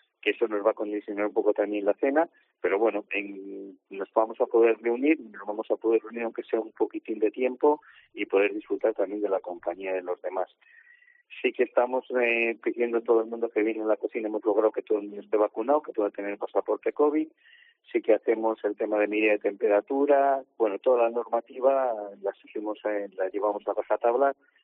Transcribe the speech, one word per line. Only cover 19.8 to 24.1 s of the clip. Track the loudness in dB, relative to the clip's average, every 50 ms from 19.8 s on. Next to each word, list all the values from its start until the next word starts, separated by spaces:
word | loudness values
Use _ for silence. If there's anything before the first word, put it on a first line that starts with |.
| 2 0 0 0 4 4 4 4 4 4 2 0 -2 _ _
bueno, | 0 0 0 0 0
toda | 2 2 4 4
la | 4 2
normativa | 0 -2 -4 -2 -2 -4 -4 -6 -6 0 2 2 2 2 0 -2 -2 -4 -8 -12 -10 -8
la | -6 -6 -6 _
seguimos, | _ -12 -10 -8 -6 -6 -6 -6 -4
eh, | -4 -4 -4 -6 -6 -6
la | -4 -4 -4
llevamos | -2 -2 -2 -2 -2 -2 -2
a | -4 -2
rajatabla | -2 -2 0 0 2 2 2